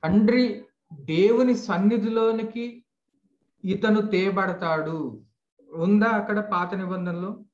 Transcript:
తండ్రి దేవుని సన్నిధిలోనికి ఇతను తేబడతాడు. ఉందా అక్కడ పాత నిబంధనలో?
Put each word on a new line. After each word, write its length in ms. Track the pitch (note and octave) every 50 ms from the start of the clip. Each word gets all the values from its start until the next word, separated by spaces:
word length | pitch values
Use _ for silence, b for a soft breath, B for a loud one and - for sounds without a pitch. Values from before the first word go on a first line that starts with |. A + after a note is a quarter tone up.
| -
తండ్రి 600 | D#3+ F#3 G#3 A3 A3 A#3+ B3+ B3 A#3+ G3+ - - _ _ _ _ _ E3
దేవుని 640 | C#3+ C#3 C3 D#3 E3 F#3+ G#3+ A#3 A#3 B3+ B3 B3
సన్నిధిలోనికి 1300 | - - - F#3 F3 G3 G#3 A#3 A3+ G3+ A3+ A3+ A3+ A3+ A3+ A3+ A3+ A3 A3+ - A#3 A#3 A#3+ A#3 - _ _ _ _ _ _ _ _ _ _ _ _ _ _ _ _ -
ఇతను 360 | F#3 F#3+ G3+ - A3 G#3+ G#3+
తేబడతాడు. 1200 | G3+ G#3 F#3+ F3+ F#3+ G3 F#3+ G3 F#3+ F#3 F3 - F3+ E3 D#3+ D#3 D#3 D#3 E3 D#3+ C#3 B2+ G#2+ A2 - _ _ _ _ _ _ _ _ _ -
ఉందా 340 | E3 E3 F#3 G#3 G#3 G#3 A3
అక్కడ 320 | G#3 G#3 G3 - - G#3
పాత 360 | G#3 - F#3+ F3 F3 F3 G3
నిబంధనలో? 640 | F#3+ F#3 F3+ F#3 F#3 F3+ F3+ E3+ E3+ F3+ G3 A3+ A#3+ - _